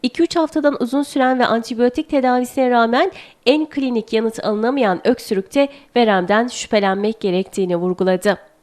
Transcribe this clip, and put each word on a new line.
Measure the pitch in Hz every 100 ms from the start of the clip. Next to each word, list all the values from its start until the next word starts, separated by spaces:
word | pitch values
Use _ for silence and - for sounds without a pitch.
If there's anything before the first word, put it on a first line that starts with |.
İki | 247 -
üç | 339 339
haftadan | 311 320 285 285
uzun | 233 277
süren | 277 285 254 262
ve | 247
antibiyotik | 226 226 226 240 247 311
tedavisine | 285 254 247 247 - 254
rağmen | 240 226 247 370 - - _ -
en | 302 302
klinik | - 269 233 214
yanıt | 220 226 - -
alınamayan | 208 226 277 220 180 -
öksürükte | 247 - 196 190 285 277 - _ 240
veremden | 226 190 180 208 247
şüphelenmek | - - 214 196 190 208 220
gerektiğini | 202 180 190 - 185 175
vurguladı. | 180 180 185 185 202 180 - _